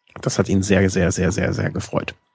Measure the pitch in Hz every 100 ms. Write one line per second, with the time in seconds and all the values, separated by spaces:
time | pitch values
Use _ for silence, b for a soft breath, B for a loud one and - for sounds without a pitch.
0 | _ - 127 - 98 98 98 95 95 95
1 | - - 92 92 87 - - - - -
2 | - - _